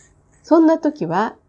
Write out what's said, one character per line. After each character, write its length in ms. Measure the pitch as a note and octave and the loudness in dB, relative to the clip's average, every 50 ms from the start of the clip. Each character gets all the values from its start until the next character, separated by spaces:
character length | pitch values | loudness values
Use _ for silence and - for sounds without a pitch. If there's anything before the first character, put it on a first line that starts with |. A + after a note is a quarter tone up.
| _ _ _ _ _ _ _ _ _ | _ _ _ _ _ _ _ _ _
そ 160 | - D4+ E4+ | 0 2 2
ん 60 | D#4+ | 4
な 120 | D#4 D#4+ D#4+ | 2 2 0
時 280 | - D4+ D4 - - | -2 -4 -6 -6 -8
は 300 | E3 E3 F#3 A3 A#3+ - _ _ | -6 -4 -4 -4 -6 -8 _ _